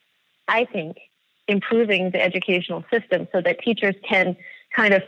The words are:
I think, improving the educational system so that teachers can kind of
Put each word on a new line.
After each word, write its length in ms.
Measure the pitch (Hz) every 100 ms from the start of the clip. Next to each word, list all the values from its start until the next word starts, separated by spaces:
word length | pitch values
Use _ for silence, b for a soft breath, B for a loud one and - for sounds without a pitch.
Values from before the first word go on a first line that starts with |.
| _ _ _ _ -
I 180 | 220 240
think, 320 | 202 160 180 _ _ _ _ -
improving 640 | 202 - 226 226 190 185
the 100 | 185
educational 640 | 185 185 180 180 175 170 165
system 360 | 233 - 180 175
so 100 | 185
that 180 | 175 170
teachers 340 | - 214 202 190 -
can 300 | 196 180 175 B B B -
kind 180 | 214
of 100 | 196